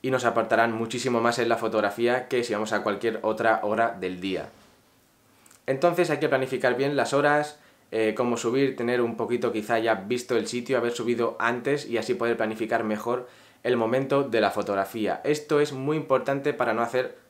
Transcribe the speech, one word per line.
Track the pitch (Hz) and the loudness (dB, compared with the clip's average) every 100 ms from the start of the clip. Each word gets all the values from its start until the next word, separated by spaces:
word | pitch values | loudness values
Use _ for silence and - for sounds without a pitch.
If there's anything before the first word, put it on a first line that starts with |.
y | 131 | 0
nos | 131 | 2
aportarán | 117 117 107 113 117 | 2 2 2 4 2
muchísimo | 110 113 123 127 120 | 0 -4 -2 0 2
más | 117 117 | 2 2
en | 117 | 2
la | 113 | 2
fotografía | 113 110 101 110 117 127 - | 2 2 0 2 2 2 0
que | 127 | -2
si | 120 | 0
vamos | 104 110 | -2 0
a | 107 | 0
cualquier | 107 98 117 110 | 0 0 -2 0
otra | 107 107 113 110 | -2 2 2 2
hora | 104 110 113 98 | 2 2 0 0
del | 92 90 | -6 -4
día. | 95 90 - - - _ _ _ _ _ _ _ _ - - | -4 -4 -6 -16 -20 _ _ _ _ _ _ _ _ -12 -4
Entonces | 135 170 165 165 | 2 2 2 0
hay | 143 | 2
que | 151 | 2
planificar | 131 127 131 127 120 | 0 0 0 0 0
bien | 139 143 | 0 0
las | 113 | 2
horas, | 139 147 147 147 - - _ _ | 2 4 2 0 -10 -20 _ _
eh, | 110 110 | 0 0
cómo | 107 120 113 | 2 0 0
subir, | 117 127 135 131 | 0 2 0 0
tener | 120 123 | 0 2
un | 117 110 | 0 -2
poquito | 110 120 120 | -2 0 0
quizá | 107 107 113 | -2 0 0
ya | 113 | 2
visto | 104 98 123 - 117 | 0 -2 -4 0 -2
el | 104 | 0
sitio, | 120 120 127 | -6 -2 0
haber | 120 | 0
subido | 120 117 117 117 - | -2 -2 0 0 0
antes | 117 123 139 143 - | -2 -2 -2 -4 -2
y | 113 | -4
así | 110 | -2
poder | 120 117 113 | -2 0 0
planificar | 110 110 110 117 | -2 -2 -2 0
mejor | 110 107 117 123 123 - - _ | 0 -4 -4 -4 -6 -20 -20 _
el | 120 123 | -2 0
momento | 113 127 135 139 | 2 0 2 0
de | 135 110 | 2 2
la | 101 | 2
fotografía. | 104 101 98 95 117 101 - | 0 -2 -2 -2 -2 -2 -2
Esto | 139 151 - 151 | -2 -2 0 0
es | 147 | 0
muy | 131 139 156 | -2 -2 -2
importante | 139 127 123 139 143 | 2 0 2 -2 -2
para | 139 117 | 0 0
no | 110 | 0
hacer | 117 127 127 - | 0 0 -2 -8